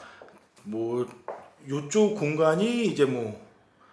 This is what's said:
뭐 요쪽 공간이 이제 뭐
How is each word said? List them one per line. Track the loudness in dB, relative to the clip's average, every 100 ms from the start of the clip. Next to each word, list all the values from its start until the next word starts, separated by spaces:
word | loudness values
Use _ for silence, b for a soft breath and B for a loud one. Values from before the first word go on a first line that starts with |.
| B B B -20 _ _
뭐 | -10 -6 -4 -4 -6 -10 -16 -16 -18 _ -8
요쪽 | -6 0 2 4 2
공간이 | -2 2 2 4 2 0
이제 | 0 2 2
뭐 | 2 -6 -8 -16 _ _ _ b